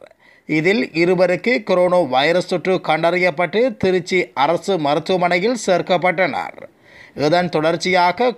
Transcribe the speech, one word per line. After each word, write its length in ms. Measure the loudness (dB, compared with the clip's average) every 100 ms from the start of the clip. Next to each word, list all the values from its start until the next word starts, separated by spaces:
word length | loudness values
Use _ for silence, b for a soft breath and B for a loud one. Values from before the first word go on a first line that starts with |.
| -20 _ b b b
இதில் 440 | 0 2 0 -2 0
இருவருக்கு 600 | 0 2 2 0 0 -2
கொரோனா 360 | 0 2 2 2 2
வைரஸ் 340 | 2 2 0 0
தொற்று 280 | -4 -2 -2 0
கண்டறியப்பட்டு 920 | 0 0 2 0 0 -2 0 -2 0
திருச்சி 420 | 0 0 0 -2 -2
அரசு 440 | 0 0 0 -2 -2 0
மருத்துவமனையில் 760 | -2 0 0 0 0 0 -2 0
சேர்க்கப்பட்டனர். 920 | 0 0 0 0 0 -2 -2 -8 -12 -20 _ B B B -2 0
இதன் 260 | 2 0 0
தொடர்ச்சியாக 760 | 0 0 0 2 2 2 -2